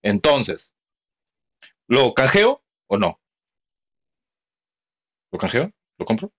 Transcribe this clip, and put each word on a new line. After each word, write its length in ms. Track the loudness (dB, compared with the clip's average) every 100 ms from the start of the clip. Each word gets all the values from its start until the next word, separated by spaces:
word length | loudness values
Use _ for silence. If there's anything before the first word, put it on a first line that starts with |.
Entonces, 720 | -2 0 2 2 0 -8 -12 _ _ _ _ _ _ _ _ _ -20 _ _
¿lo 260 | 2 2
canjeo 480 | 2 2 4 2 0 _ _ _
o 100 | -2
no? 240 | -2 -4 _ _ _ _ _ _ _ _ _ _ _ _ _ _ _ _ _ _ _ _ _
¿Lo 60 | -8
canjeo? 320 | -4 -4 -4 _ _ _
¿Lo 60 | -4
compro? 260 | -4 -4